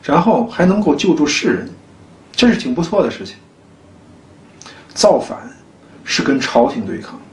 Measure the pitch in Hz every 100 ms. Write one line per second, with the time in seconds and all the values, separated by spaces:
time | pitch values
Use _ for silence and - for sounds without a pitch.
0 | - 151 175 247 233 - 185 202 202 -
1 | 202 147 147 - - - - - - -
2 | - - - - 247 208 254 240 165 202
3 | 127 - 98 - - _ _ - - -
4 | - - - - - - - - - -
5 | 208 - - - - - - - - -
6 | - - - 135 - 123 123 117 95 -
7 | - - -